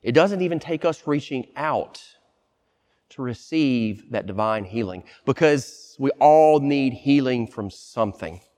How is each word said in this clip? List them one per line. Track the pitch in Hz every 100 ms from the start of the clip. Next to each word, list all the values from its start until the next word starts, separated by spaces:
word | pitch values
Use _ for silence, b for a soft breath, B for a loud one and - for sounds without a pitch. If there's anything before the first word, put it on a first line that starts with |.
It | -
doesn't | 127 190 196
even | 180 165
take | - 160 170
us | 156 -
reaching | 147 - 131 - -
out | 151 117 - - - _ _ _ _ _ _ _ _ _ _
to | -
receive | 127 117 - 160 143 123 110 101 _
that | 107 101
divine | 98 110 110
healing, | 95 113 98 92 - b -
because | 131 156 147 - - - -
we | 139
all | - 147 156 156 156
need | 139 143 135
healing | 120 139 143 127 123 110
from | - 98
something. | - - - 107 - 85 87 _